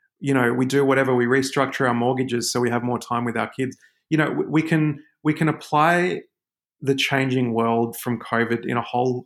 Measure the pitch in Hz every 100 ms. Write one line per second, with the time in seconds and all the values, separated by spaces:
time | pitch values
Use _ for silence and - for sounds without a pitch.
0 | _ _ 139 135 120 123 131 139 135 135
1 | 135 123 120 135 135 147 131 - 127 120
2 | 120 127 131 120 - 123 123 120 120 117
3 | - 120 120 113 113 - 131 - _ _
4 | _ 156 147 147 - 156 156 160 151 147
5 | - _ 151 156 160 - - 151 160 175
6 | 180 - - _ _ _ _ _ 135 135
7 | - 135 135 127 120 113 113 117 117 -
8 | 123 113 - 117 117 117 - 120 - 123
9 | 127 123